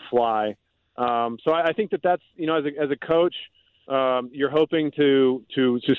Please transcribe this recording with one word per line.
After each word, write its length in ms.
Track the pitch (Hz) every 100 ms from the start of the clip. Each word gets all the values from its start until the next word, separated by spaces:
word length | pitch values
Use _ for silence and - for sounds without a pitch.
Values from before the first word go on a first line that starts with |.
| -
fly. 460 | 120 117 110 107 104 _ _ _
Um, 440 | - 123 117 117 117
so 100 | 160
I, 160 | 160 165
I 40 |
think 200 | 160 214
that 100 | 175
that's, 200 | 180 180 _ -
you 100 | 160
know, 100 | 160
as 80 |
a, 180 | 143 143
as 80 | 147
a 60 | 139
coach, 380 | - 165 175 - - _ _ _ -
um, 420 | 135 131 127 123
you're 180 | 139 139
hoping 400 | 151 156 165 151 143
to, 460 | 143 135 131 127 110
to, 260 | - 127 123
to 140 | -